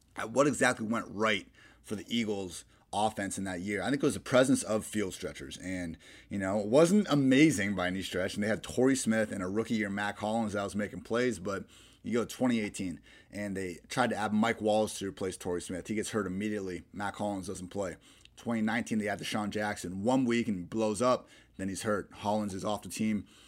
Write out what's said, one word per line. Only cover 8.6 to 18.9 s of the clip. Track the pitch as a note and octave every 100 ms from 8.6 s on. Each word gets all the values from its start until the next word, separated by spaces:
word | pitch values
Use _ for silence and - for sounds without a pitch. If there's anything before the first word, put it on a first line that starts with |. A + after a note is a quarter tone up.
Torrey | - - C3 C3
Smith | A2+ A2 G#2+
and | G2+
a | F#2
rookie | G#2 A2+
year | A2 G#2
Mac | G2+ G2+ -
Hollins | G#2 A2+ G#2+
that | G2+
was | G2+
making | G2+ G2+ F#2
plays, | - A2+ B2 G2
but | F#2+ G2 - - - _
you | G2+
go | A#2
twenty | G#2+ - B2+ A#2
eighteen, | G#2 - F#2 D2+ - - -
and | G2+ G#2
they | F#2+ F#2 E2+ -
tried | C3+ A#2+
to | G2
add | G#2+
Mike | G#2+ A#2 A2
Wallace | G#2+ G#2+ G#2 -
to | G2
replace | - F#2+ -
Torrey | F#2 F2
Smith. | - F2+ -
He | G#2+
gets | G2
hurt | A2 F#2+
immediately. | F#2 G#2+ G#2 F#2+ F2 -
Mac | F2+ G2+ -
Hollins | G#2 G2 F#2
doesn't | F2+ F#2
play. | G2+ F#2+ - - - - -
Twenty | A#2 A2+
nineteen, | A2 A#2+ A#2